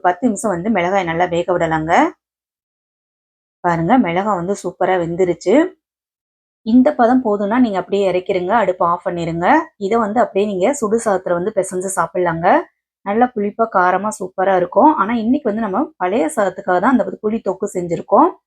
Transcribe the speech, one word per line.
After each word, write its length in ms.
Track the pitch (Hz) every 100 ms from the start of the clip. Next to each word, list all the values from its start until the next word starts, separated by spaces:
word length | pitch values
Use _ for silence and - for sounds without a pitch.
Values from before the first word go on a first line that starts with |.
பத்து 180 | 180 208 254
நிமிஷம் 260 | 196 214
வந்து 160 | 170 196 202
மிளகாய் 280 | 175 196 170
நல்லா 160 | 165 180
வேக 120 | 170 175
விடலாங்க. 380 | 175 165 160 156 196 330 - _ _ _ _ _ _ _ _ _ _ _ _ _ _
பாருங்க, 280 | 180 165 165 254
மிளகாய் 340 | 180 175 214 185
வந்து 140 | 170 202
சூப்பரா 320 | 180 - 185 185
வெந்துருச்சு. 520 | 165 170 185 170 175 247 370 - _ _ _ _ _ _ _ _ 220
இந்த 220 | 247 269 294
பதம் 220 | 233 254 233
போதும்னா 320 | 208 202 247
நீங்க 140 | 233 185
அப்படியே 240 | 180 196 196
இறக்கிருங்க. 420 | 180 180 185 180 233
அடுப்பை 220 | 185 180 170
ஆஃப் 140 | 175 185
பண்ணிருங்க. 380 | 175 165 165 185 202 - - 196
இதை 120 | 233
வந்து 140 | 208 233
அப்படியே 220 | 214 190 208
நீங்க 220 | 185 202 285
சுடு 180 | 208 226
சாதத்துல 320 | 226 185 180 175
வந்து 140 | 190 196
பிசைஞ்சு 340 | - 185 190 185
சாப்பிடலாங்க. 500 | 165 185 175 165 180 294 - _ _ _ 196
நல்லா 220 | 214 247
புளிப்பா 320 | 214 202 208 226 196
காரமா 360 | 180 185 214 -
சூப்பரா 380 | 185 - 190 185
இருக்கும். 300 | 170 196 294 226
ஆனா 100 | 196 240
இன்னைக்கு 280 | 214 285 226
வந்து 160 | 214 214
நம்ம 180 | 190 311 -
பழைய 220 | 180 185 311 226
சாதத்துக்காக 400 | 190 185 196 180
தான் 140 | 220 240
அந்த 200 | 190 - 214
புளி 140 | 220 202
தொக்கு 220 | 180 202 185
செஞ்சிருக்கோம். 520 | 175 175 - 208 339 -